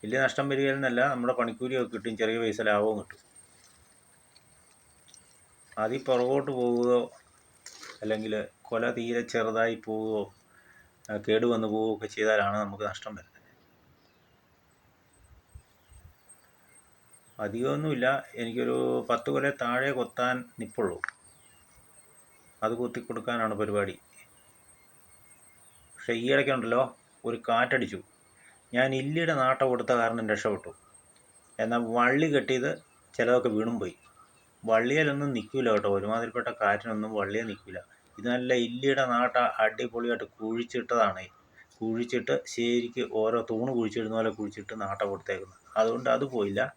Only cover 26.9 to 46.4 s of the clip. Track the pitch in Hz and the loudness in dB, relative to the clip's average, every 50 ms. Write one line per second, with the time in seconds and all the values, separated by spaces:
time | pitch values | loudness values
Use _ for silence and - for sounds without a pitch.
26.9 | - _ _ _ _ _ - 113 117 117 - - 117 113 123 123 127 131 120 107 | -2 _ _ _ _ _ -6 -6 -6 -4 0 2 2 2 4 2 2 0 0 -2
27.9 | 104 92 - _ _ _ _ _ _ _ _ - - _ _ _ - 120 127 135 | -6 -10 -12 _ _ _ _ _ _ _ _ -20 -20 _ _ _ 0 2 2 2
28.9 | 135 131 135 143 151 165 170 165 160 139 131 131 131 - 135 131 123 120 120 - | 2 0 -2 -2 0 0 0 0 2 2 4 2 4 4 4 2 2 2 2 2
29.9 | 127 120 117 113 113 117 110 107 107 101 - 110 104 92 - 107 101 _ _ _ | 4 4 4 2 2 0 0 0 0 0 0 -2 -2 -2 -6 -12 -18 _ _ _
30.9 | _ _ _ _ _ _ _ _ _ _ _ _ _ - 113 110 117 120 120 113 | _ _ _ _ _ _ _ _ _ _ _ _ _ -4 -2 0 0 0 0 0
31.9 | 113 120 120 123 131 143 160 160 143 139 123 120 131 127 123 147 156 - - _ | 2 4 4 4 4 4 2 4 2 2 2 2 0 0 0 -2 -4 -6 -10 _
32.9 | _ _ _ _ - - 120 117 123 127 123 123 107 107 110 117 120 113 101 90 | _ _ _ _ -2 0 4 4 6 4 4 2 0 2 0 0 -2 -4 -4 -6
33.9 | 85 _ _ - _ _ - _ _ _ _ _ _ _ - 110 113 113 117 123 | -8 _ _ -20 _ _ -20 _ _ _ _ _ _ _ -2 2 4 4 4 4
34.9 | 139 156 160 147 139 143 143 143 131 113 104 - - - - 117 110 104 98 101 | 4 4 4 2 2 0 0 0 -2 -2 -4 -2 -2 0 2 4 4 4 4 4
35.9 | 101 98 98 104 110 117 117 113 - 123 110 120 117 - 110 101 101 104 - 117 | 2 2 2 0 -2 -2 -2 -2 -4 -4 -4 -4 -2 2 2 2 2 2 0 -4
36.9 | 110 104 107 110 110 107 98 98 101 110 113 113 101 - - 101 92 90 - _ | -4 -4 -4 -2 -2 -2 -2 0 -2 -4 -4 -4 -8 -10 -12 -14 -14 -14 -14 _
37.9 | - _ _ _ _ - - 120 123 123 127 127 127 123 120 117 120 123 135 139 | -20 _ _ _ _ -8 -2 -2 0 0 2 2 2 2 2 0 -2 -2 0 2
38.9 | 135 135 135 127 120 120 123 123 - 123 123 117 - - 110 107 - - 127 120 | 2 2 2 2 2 2 2 4 4 4 2 2 2 4 2 2 2 0 -6 -4
39.9 | 113 117 120 120 117 117 113 - _ _ 110 110 113 117 120 120 - 123 113 - | -4 -4 -2 0 -2 -2 -4 -10 _ _ -6 -4 -2 -4 -4 -4 -4 -6 -2 0
40.9 | 120 117 110 101 92 92 95 92 _ _ _ _ _ - - _ _ _ 110 113 | 2 4 4 4 2 -2 -10 -14 _ _ _ _ _ -20 -20 _ _ _ -4 -2
41.9 | 113 113 120 120 - 123 107 - 139 - - - - - 117 120 120 120 120 120 | 0 -2 -2 -2 -2 -4 0 0 -2 -2 -2 -6 -4 -2 0 2 2 2 0 0
42.9 | - 127 120 - - 110 107 110 113 117 110 - 117 110 120 131 131 120 113 107 | -4 -4 -4 -2 0 0 2 2 2 0 0 0 -2 -2 -2 0 0 0 0 0
43.9 | 101 117 113 110 110 113 113 110 104 - 107 104 104 110 101 - 113 110 104 98 | -2 -4 -4 -2 0 0 0 0 0 -2 -6 -8 -6 -10 -12 -12 -10 -8 -6 -6
44.9 | 98 98 107 101 98 92 - - 98 95 98 95 - - _ - - 107 110 113 | -4 -4 -2 -4 -4 -6 -4 -6 -6 -6 -6 -12 -18 -20 _ -6 0 2 2 2
45.9 | 113 123 131 123 120 120 139 139 127 117 | 2 0 0 2 2 2 0 -2 -2 -2